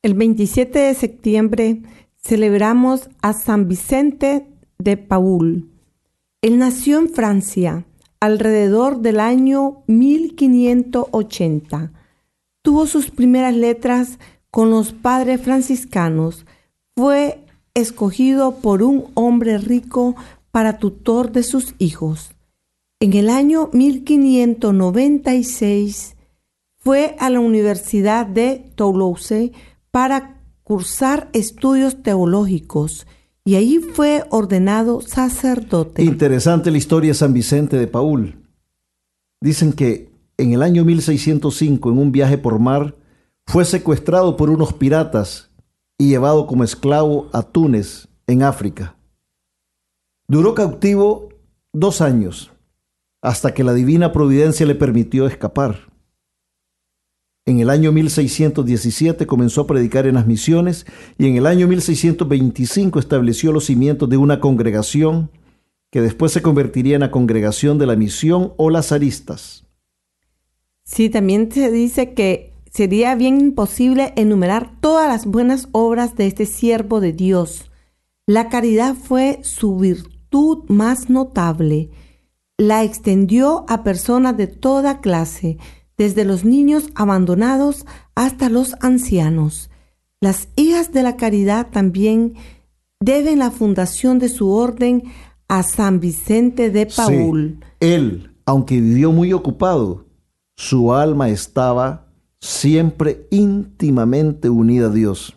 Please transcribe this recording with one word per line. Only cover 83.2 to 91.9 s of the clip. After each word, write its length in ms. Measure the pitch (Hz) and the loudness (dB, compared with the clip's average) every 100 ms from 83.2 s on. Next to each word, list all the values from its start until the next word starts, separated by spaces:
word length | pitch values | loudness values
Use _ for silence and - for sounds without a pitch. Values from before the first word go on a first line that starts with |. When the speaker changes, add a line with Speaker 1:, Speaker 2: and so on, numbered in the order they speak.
| 190 233 277 330 349 | 2 2 2 0 -4
Speaker 1:
a 160 | 226 | -4
personas 520 | 220 180 - 247 254 214 | -2 -4 -2 0 0 0
de 100 | 190 | -4
toda 560 | - 262 269 277 277 | -2 -2 0 0 -2
clase, 560 | 214 170 160 - 170 156 - - _ - | -2 -2 -4 -6 -8 -8 -14 -20 _ -2
desde 280 | 208 196 | -2 0
los 200 | 196 190 | 0 0
niños 440 | 208 269 285 302 294 - | 2 4 4 2 -2 -4
abandonados 920 | 208 190 185 180 233 269 285 285 - - _ - | 0 2 2 2 0 0 0 -4 -12 -20 _ -4
hasta 320 | 262 262 254 | -2 -2 0
los 260 | 233 254 - | 0 -2 -2
ancianos. 920 | 254 254 254 185 156 160 151 - - _ _ _ _ _ | 0 0 0 0 0 0 -2 -4 -18 _ _ _ _ _
Las 280 | 196 190 - - | -2 -2 -4 0
hijas 340 | 302 339 339 | 2 2 0
de 140 | 269 | 0
la 120 | 254 254 | -2 -2
caridad 520 | 226 208 196 214 240 | -2 0 0 0 -2
también 640 | 208 190 | 0 0